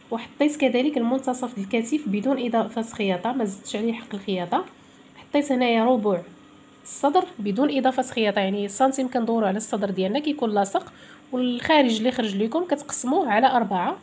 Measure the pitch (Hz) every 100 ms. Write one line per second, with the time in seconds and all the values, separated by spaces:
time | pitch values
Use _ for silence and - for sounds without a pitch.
0 | - 226 - - 294 294 269 233 269 294
1 | 233 262 262 254 240 220 196 233 226 302
2 | 208 202 240 269 240 226 220 - 226 -
3 | 202 180 220 262 214 190 - 214 226 226
4 | - 202 196 185 175 277 381 - - -
5 | - - - 294 285 254 247 226 220 254
6 | 208 180 170 - - - - - - -
7 | 285 330 370 - 208 196 285 285 262 262
8 | 254 - 214 202 190 202 202 - 262 269
9 | 254 254 226 226 208 196 202 226 196 190
10 | 185 240 302 294 226 208 196 339 - -
11 | - - - 254 254 240 - 302 262 220
12 | 226 247 220 196 220 294 349 - - -
13 | 247 311 311 208 262 254 208 185 185 370